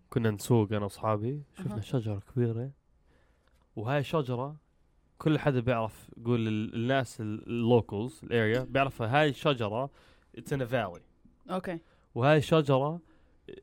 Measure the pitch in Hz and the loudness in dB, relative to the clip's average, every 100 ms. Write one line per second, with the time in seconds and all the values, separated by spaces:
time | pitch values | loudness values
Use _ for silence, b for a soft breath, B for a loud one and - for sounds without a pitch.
0 | _ 131 113 104 - 120 104 107 101 - | _ 0 0 -2 2 4 4 0 -4 -4
1 | 110 107 113 147 143 - 185 110 101 131 | -2 0 -2 -6 -10 -10 -8 -8 -4 -2
2 | 110 101 - 123 120 113 135 139 _ _ | -2 -6 -6 -2 0 -2 -6 -10 _ _
3 | _ _ _ _ _ _ _ - 107 143 | _ _ _ _ _ _ _ -8 -2 0
4 | 131 165 127 123 139 151 _ _ _ _ | 0 -2 -2 -4 -6 -10 _ _ _ _
5 | _ _ 160 147 151 127 120 117 110 - | _ _ 0 2 2 2 2 0 -2 -6
6 | - - 117 120 110 107 107 117 117 135 | -20 -8 0 2 2 0 -2 -2 0 0
7 | 120 - 107 107 - 120 117 120 - 101 | 0 -6 -6 -6 -4 0 6 6 4 -4
8 | 123 - - 117 107 120 131 131 135 - | -6 -10 -2 0 2 0 0 0 0 -2
9 | 113 139 156 127 160 127 107 113 139 - | 0 2 2 2 0 0 -2 -4 -6 -10
10 | - _ _ - 120 143 120 123 98 87 | -20 _ _ -20 -6 -6 -2 -2 -2 -6
11 | - _ - _ - 185 185 165 - _ | -20 _ -20 _ -8 -6 -6 -10 -12 _
12 | _ 117 131 156 - 160 139 131 143 170 | _ 0 4 4 6 2 4 2 2 -4
13 | - _ _ _ - - | -12 _ _ _ -20 -20